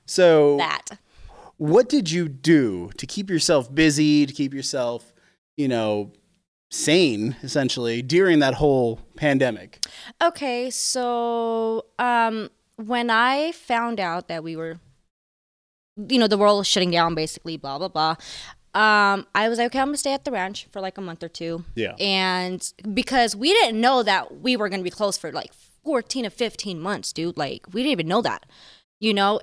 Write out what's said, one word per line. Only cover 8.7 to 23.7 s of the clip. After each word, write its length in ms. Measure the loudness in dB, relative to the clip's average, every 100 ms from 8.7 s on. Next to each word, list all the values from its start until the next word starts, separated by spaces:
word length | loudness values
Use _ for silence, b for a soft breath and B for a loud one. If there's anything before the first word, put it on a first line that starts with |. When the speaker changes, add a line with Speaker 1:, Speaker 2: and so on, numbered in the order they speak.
| 2 0 -4 -12 -2
Speaker 1:
pandemic? 600 | 0 2 0 -2 -12 -12 B B B B
Speaker 2:
Okay, 460 | -2 -2 -6 -4 -6
so, 1160 | -6 -4 -2 -2 -2 -2 -2 -2 -2 -2 -4 -6 -4
um, 520 | 0 2 0 -2 -10 _ _ -14
when 320 | -4 -2 0
I 440 | 2 2 0 -4
found 460 | -6 -4 -4 -2 -4
out 280 | -4 -6 -8
that 160 | -10
we 100 | -10
were, 240 | -10 -10 -12 _ _ _ _ _ _ _ _ _ _ _ -14 -2
you 100 | 2
know, 80 | 4
the 100 | 4
world 220 | 4 4
was 80 | 2
shutting 240 | 0 2
down, 240 | 2 0
basically, 420 | 0 -6 -8 -12 -12
blah, 220 | -10 -8
blah, 100 | -6
blah, 280 | -2 -2 -2 B B B B _
um, 520 | 2 4 6 4 2 -2
I 140 | 0 0
was 80 | 0
like, 100 | 0
"Okay, 100 | 0
I'm 80 | -2
gonna 100 | -2
stay 160 | -2
at 140 | -2 -4
the 40 |
ranch 360 | -4 -6 -8 -14
for, 120 | -10
like, 160 | -10 -10
a 20 |
month 220 | -12 -12
or 80 | -14
two." 340 | -10 -8 -8 -8
Speaker 1:
Yeah. 200 | -6 -6 -2
Speaker 2:
And 720 | -2 0 0 -2 -4 -6 -10 -12 -6
because 420 | -4 0 2 2
we 200 | 0 2
didn't 260 | 4 2